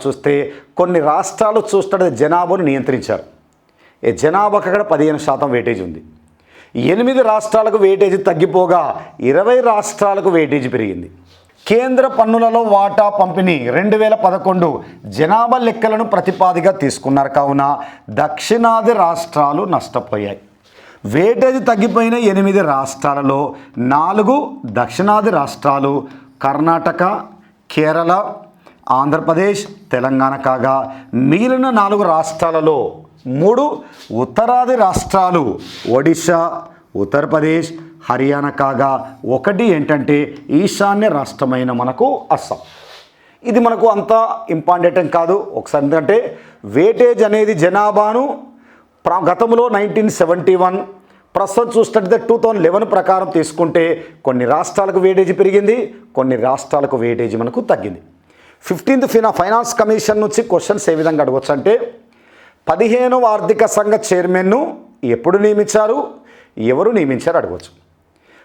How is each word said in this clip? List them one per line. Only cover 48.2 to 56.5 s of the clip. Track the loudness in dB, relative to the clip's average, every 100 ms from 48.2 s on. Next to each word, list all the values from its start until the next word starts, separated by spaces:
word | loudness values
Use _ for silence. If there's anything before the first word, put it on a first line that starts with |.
| -2 -6 -12 -20 _ _ _ _ -2
ప్ర-, | 0 0
గతంలో | 0 2 2 2
నైన్టీన్ | 0 0 0 0
సెవెంటీ | 2 0 2 2 2
వన్, | 2 -2 -8 -16 _ _ _ -4
ప్రస్తుతం | -2 0 0 2
చూసినట్టయితే | 2 0 0 0 2
టూ | 2
థౌజండ్ | 2 2
లెవెన్ | 2 2 0
ప్రకారం | 0 2 0 0
తీసుకుంటే | -2 -2 -2 0 2 0 -2 -8 -10 -4
కొన్ని | -2 0
రాష్ట్రాలకు | 0 -2 -2 0 2
వెయిటేజ్ | 2 2 2 2
పెరిగింది, | 2 2 2 0 -2 -10 -12 -4
కొన్ని | 0 0
రాష్ట్రాలకు | 0